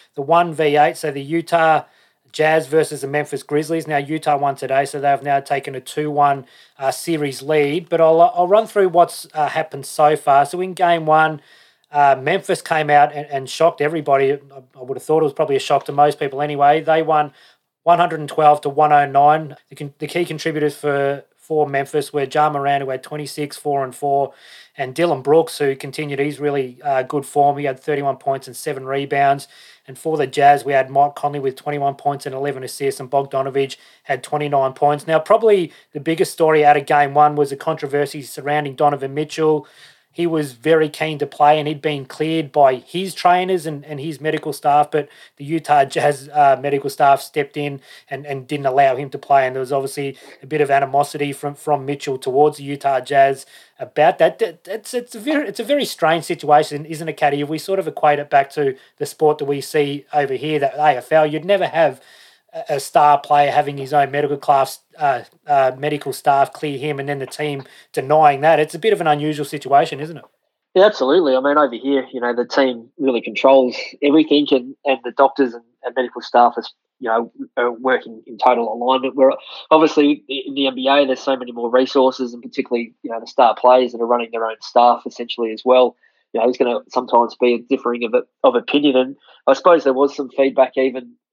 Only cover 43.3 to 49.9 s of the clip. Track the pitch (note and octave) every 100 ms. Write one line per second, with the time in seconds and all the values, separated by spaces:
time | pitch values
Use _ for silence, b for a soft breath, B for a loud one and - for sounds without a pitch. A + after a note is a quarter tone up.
43.3 | F3+ F#3 F#3 D#3 D3 C#3+ D3 D3+ C#3+ D3+
44.3 | D#3 D#3 C#3+ D3+ C#3+ D3 D3+ C#3+ b b
45.3 | _ C#3+ D#3+ D3+ D3 C#3 D#3+ C#3+ C#3+ C3+
46.3 | D3 C#3 C3 C#3 C#3 C#3 - C#3+ C3+ -
47.3 | - C#3+ - D3 C#3 B B B C#3 D3
48.3 | C3+ B2+ D3 C3+ B2+ C#3 B2+ C#3+ - -
49.3 | C#3 C3 C3 B2+ C#3 C3+